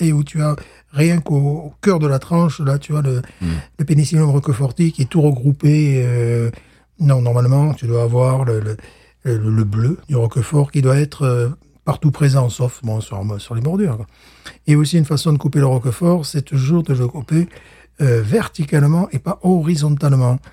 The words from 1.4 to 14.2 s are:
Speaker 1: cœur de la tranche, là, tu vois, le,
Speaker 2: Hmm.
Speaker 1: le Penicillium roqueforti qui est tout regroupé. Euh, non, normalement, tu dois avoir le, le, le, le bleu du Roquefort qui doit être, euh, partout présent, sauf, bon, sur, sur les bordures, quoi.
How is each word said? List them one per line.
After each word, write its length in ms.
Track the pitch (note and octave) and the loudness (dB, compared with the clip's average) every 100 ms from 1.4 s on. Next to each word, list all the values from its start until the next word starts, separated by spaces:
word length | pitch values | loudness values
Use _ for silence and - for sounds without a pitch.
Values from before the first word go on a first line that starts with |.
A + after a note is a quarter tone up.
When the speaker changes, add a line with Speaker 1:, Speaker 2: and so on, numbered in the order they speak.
| C#3+ D#3 D3 - | 0 -4 -8 -2
Speaker 1:
cœur 160 | G3+ E3+ | 0 2
de 80 | D3 | 2
la 120 | C3+ | 0
tranche, 420 | - E3+ E3+ - | 0 0 0 0
là, 180 | C#3 C#3+ | -2 -2
tu 140 | - | -2
vois, 100 | D3 | -2
le, 180 | C#3 B2 - - | -2 -2 -6 -8
Speaker 2:
Hmm. 40 | F2 E2 - - | -6 -6 -8 -6
Speaker 1:
le 60 | |
Penicillium 460 | C#3+ D3+ C#3+ D#3 D3+ | 0 2 2 2 2
roqueforti 600 | C#3 D3 A#2 C3+ - E3 | 2 0 -2 -2 0 0
qui 120 | - | 0
est 80 | B2+ | -2
tout 100 | E3+ | 2
regroupé. 840 | D3 B2 C#3 C#3 D3 D3+ D3 C3 B2 | 2 2 0 2 2 4 2 2 0
Euh, 440 | A#2+ A#2 A#2 A#2 - _ _ _ - | 0 0 0 -2 -6 _ _ _ 0
non, 220 | D3 C3 | 2 4
normalement, 540 | A#2+ A#2+ B2 C#3 D3+ | 2 2 2 2 2
tu 120 | - A#2 | 0 -2
dois 180 | A#2 | 0
avoir 420 | A#2 B2 B2+ C3 A#2+ | 0 2 2 0 0
le, 140 | A2 | -2
le, 160 | G#2+ G#2+ - - _ _ | -4 -8 -14 -20 _ _
le, 120 | C3 A2+ | -4 -2
le 280 | G#2+ A2 | 0 0
bleu 340 | G#2 A2 B2 F3+ - | 0 0 0 -2 -2
du 80 | B2+ | -2
Roquefort 560 | A2+ B2+ G#2+ D3 C#3+ | 0 -2 -2 0 0
qui 80 | C#3+ | 0
doit 160 | C3 C#3 | 2 2
être, 300 | D3 - C3+ | 0 -2 -2
euh, 240 | B2 A#2+ D#3+ _ _ | 0 -2 -6 _ _
partout 260 | - - D3+ | -6 0 0
présent, 380 | - C#3+ C3+ B2 | 2 2 2 0
sauf, 320 | - B2+ - | -2 -6 -4
bon, 200 | A2+ A2 | -6 -6
sur, 200 | - G2 G#2 G2+ | -6 -8 -6 -8
sur 160 | - | -8
les 60 | A#2 | -4
bordures, 380 | C#3 G3 F#3+ A2 | -2 0 -2 -4
quoi. 80 | G#2+ _ | -10 _